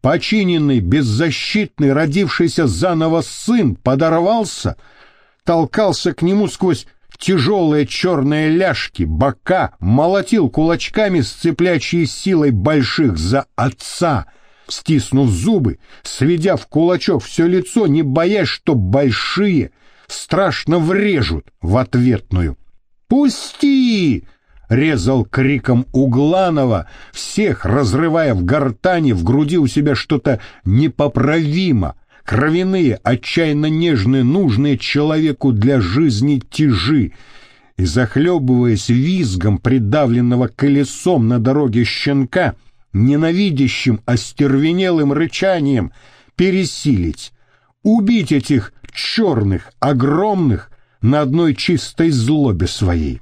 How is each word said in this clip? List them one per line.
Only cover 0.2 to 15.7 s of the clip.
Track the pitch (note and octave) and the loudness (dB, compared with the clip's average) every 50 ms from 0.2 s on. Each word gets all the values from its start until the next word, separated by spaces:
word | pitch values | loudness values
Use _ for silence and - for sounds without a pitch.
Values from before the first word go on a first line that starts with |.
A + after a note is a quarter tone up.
| - - A3 G#3+ G3+ F3+ F3 D#3+ D3+ C#3+ C3+ B2 | -2 -2 0 0 0 0 0 0 0 2 0 0
беззащитный, | G2 E2+ A2 D3+ C#3+ A#2 G#2 A2 E3 E3 C3 - - - - G#3+ G#3+ - _ - D3 C#3 C3+ | 0 2 0 0 0 0 0 0 0 -2 -2 -4 -8 -4 -2 -2 -4 -4 _ -2 0 0 2
родившийся | D3 D#3+ D#3 C#3+ F#3+ G3+ C#3+ - - F3 D#3+ - - E3+ C3 | 2 0 0 0 0 -2 -2 0 0 0 0 0 0 0 0
заново | F#2+ E2 C3 F#3 F3 D#3+ D#3+ D#3+ D#3+ E3 D#3+ | 0 0 -2 -2 0 0 0 0 0 -2 -2
сын | - - - - - A#3 A#3+ G3+ B2+ F#2+ | -4 -10 -10 -4 -2 0 2 2 0 -2
подорвался, | - - B2+ C3 C3+ E3 D#3+ D#3+ E3 E3+ F#3 A3 A#3 A3 E3 - - - F#2 - - - - - - - - _ _ _ _ _ _ _ | -2 -2 -2 0 2 0 2 2 2 0 0 0 0 -2 -6 -8 -8 -8 -8 -8 -8 -16 -20 -20 -20 -20 -20 _ _ _ _ _ _ _
толкался | - E3+ E3 E3 - - - A3 G3 - - - F3+ - | -2 0 0 0 -2 0 0 0 0 0 -2 -4 -4 -4
к | - D#3 | 0 0
нему | E3+ G3 G#3 G#3+ | 0 2 2 0
сквозь | F3+ - - - F#3 D#3+ - - - _ _ _ - - - | -2 -2 -2 -2 -2 -2 -2 -6 -16 _ _ _ -20 -20 -10
тяжёлые | - - F#3+ F3 B2 D3 G#3+ G3 F3 D#3 D3+ D3+ D3 | -2 0 0 0 2 0 0 0 0 0 2 0 0
чёрные | - - - - F3+ F3+ C#3+ C3 C#3 D3+ D3+ D#3 D#3 | -2 -4 -4 -2 -2 0 0 0 0 0 0 0 0
ляжки, | D#3 E3+ F#3+ F#3 - - - - _ - F2+ | 0 0 0 0 -2 -4 -6 -10 _ -6 -4
бока, | D2+ D#2+ D#2 - C#3 - _ _ - F3+ F#3 D3+ G#2+ - - | -4 0 0 0 -2 -2 _ _ -2 -2 0 0 -4 -6 -6
молотил | - F2 A2 C3 D3+ E3+ F#3+ G3+ F#3+ - - A3+ F3 B2+ | -2 0 2 2 2 2 2 0 0 0 0 0 0 0
кулачками | - - D#3 E3 E3+ - - - - - A3 G3+ F#3 E3+ | 0 0 0 0 0 -2 -4 -6 -2 0 0 2 2 0
с | A#2+ - | -2 -2
цыплячьей | - - - E3+ D#3 - E3+ F3+ F3 D3+ - - - E3+ E3 | -6 -4 -2 -2 0 0 0 0 0 0 -2 -2 -2 0 0
силой | B2+ - - - G3 F#3+ E3 D3+ C#3+ | -2 -4 -6 -2 0 2 2 2 2
больших | B2 G2+ F#2 D3+ D#3 D3+ B2+ A2 - - D#3+ B2+ F2+ D#2+ | 2 2 0 2 2 2 0 0 0 0 0 0 0 0
за | D#2 F2 A2 - - _ _ | -2 0 0 -2 -2 _ _
отца, | - A#2 C3 A#2+ _ - - - - F3 E3+ D3 A2 - - - _ _ - _ _ _ - | -4 -4 -4 -4 _ -16 -16 -6 -2 -2 0 0 -2 -4 -8 -16 _ _ -20 _ _ _ -14
стиснув | - - - - D#3+ C#3+ - - - C3 C#3 B2 | -14 -12 -4 0 0 0 0 0 0 2 2 2
зубы, | G2+ E2 F#2+ F3+ A3+ G3 C3+ G#2+ | 2 0 0 0 0 2 0 0